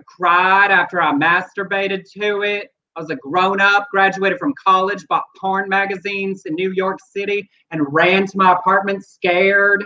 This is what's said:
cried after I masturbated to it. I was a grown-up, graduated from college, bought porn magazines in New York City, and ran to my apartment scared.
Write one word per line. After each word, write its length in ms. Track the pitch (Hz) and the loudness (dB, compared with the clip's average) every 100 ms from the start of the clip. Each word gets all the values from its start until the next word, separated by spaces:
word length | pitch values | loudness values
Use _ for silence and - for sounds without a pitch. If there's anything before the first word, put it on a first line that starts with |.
| _ | _
cried 640 | - 175 175 185 196 202 | -4 2 2 4 4 4
after 320 | 190 180 180 | 4 2 0
I 100 | 156 | 0
masturbated 1000 | 143 160 180 185 - 190 196 196 196 - | 2 2 0 -2 -10 -6 -4 -2 -4 -8
to 300 | 190 208 202 | -6 -4 -2
it. 300 | 202 208 202 _ _ 165 | -2 -4 -8 _ _ -14
I 40 | |
was 100 | 156 | -10
a 60 | 139 | -10
grown-up, 720 | 135 170 190 196 196 202 202 | -4 0 0 2 2 2 0
graduated 480 | 190 190 190 190 180 | 0 0 2 -2 -2
from 140 | 147 | -4
college, 520 | 135 - 185 190 196 165 | -2 0 2 0 -6 -4
bought 180 | 165 - _ | -4 -4 _
porn 320 | 190 190 196 | -4 -2 -2
magazines 800 | 196 196 196 190 196 196 190 185 | -2 -2 -4 -8 -6 -6 -6 -8
in 80 | |
New 180 | 160 190 | -4 -4
York 260 | 190 190 190 _ | -2 -4 -4 _
City, 360 | 202 202 202 196 _ - | -10 -4 -6 -6 _ -10
and 120 | 160 143 | -6 -2
ran 340 | 147 175 190 196 | 2 2 2 0
to 100 | 196 | 2
my 160 | 185 | 4
apartment 520 | 180 - 196 202 196 | 4 2 0 0 -6
scared. 800 | - _ 190 175 196 202 202 202 | -8 _ 0 2 4 4 4 0